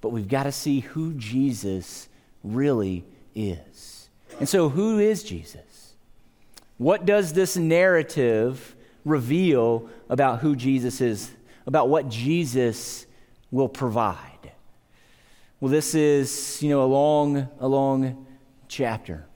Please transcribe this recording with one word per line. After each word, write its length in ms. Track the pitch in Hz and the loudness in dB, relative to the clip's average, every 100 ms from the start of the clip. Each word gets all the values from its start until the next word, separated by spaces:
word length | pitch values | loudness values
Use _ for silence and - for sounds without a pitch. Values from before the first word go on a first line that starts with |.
but 80 | 113 | -4
we've 180 | 117 98 | -6 -2
gotta 240 | 135 139 | -2 -2
see 300 | 139 - 139 | -4 -2 -2
who 320 | 120 - 160 | -2 -6 -6
Jesus 960 | 151 107 123 139 113 98 95 85 - - _ _ - | -6 -4 0 0 0 -4 -6 -6 -16 -20 _ _ -16
really 640 | 101 113 143 123 98 90 87 - - | -6 -2 0 2 0 -4 -8 -20 -18
is. 580 | - 107 85 - - - - - _ _ - | -8 -6 -6 -12 -20 -20 -20 -20 _ _ -8
And 100 | - | -2
so 180 | 196 160 | 2 2
who 300 | 139 214 214 | 0 0 2
is 240 | 208 220 | 2 0
Jesus? 720 | - 87 82 - - - - - _ - - _ - - _ _ | -6 -12 -12 -20 -20 -20 -20 -20 _ -20 -20 _ -20 -20 _ _
What 260 | 127 202 180 | 2 2 4
does 280 | 202 185 | 2 2
this 220 | 156 190 185 | 0 0 0
narrative 1200 | 165 165 185 175 156 - 123 110 117 131 - - - _ - | 2 4 4 4 0 0 2 4 0 -2 -14 -20 -20 _ -2
reveal 840 | 151 117 156 185 135 117 117 117 - - | -2 2 2 4 4 4 2 -4 -20 -6
about 300 | 127 135 117 | 2 2 2
who 160 | 151 139 | 0 0
Jesus 460 | 127 135 123 117 | 0 0 0 0
is, 280 | 127 104 - - - - - | -2 -2 -8 -18 -20 -16 -2
about 200 | 151 127 | 0 4
what 220 | 156 135 | 2 0
Jesus 960 | 110 123 170 165 123 123 113 - - - - - _ _ | -6 -2 0 0 0 0 -2 -8 -14 -16 -20 -20 _ _
will 180 | 127 131 | -2 -2
provide? 480 | - 127 113 110 87 - - - - - - _ _ _ _ _ - - _ | -2 -2 0 0 -2 -12 -20 -20 -20 -20 -20 _ _ _ _ _ -20 -20 _
Well, 100 | 135 | 0
this 240 | 147 151 | 0 0
is, 720 | 160 151 143 131 - - - | 2 4 4 0 -4 -8 -4
you 60 | 151 | 0
know, 140 | 143 | 2
a 60 | 131 | 4
long, 580 | 135 147 151 147 143 135 - | 4 4 2 2 0 -4 -6
a 80 | 131 | -2
long 580 | 135 135 135 131 127 - - _ _ - | 0 2 0 -2 -4 -16 -20 _ _ -18
chapter. 560 | - 127 110 - 80 78 | -4 -4 -4 -8 -14 -14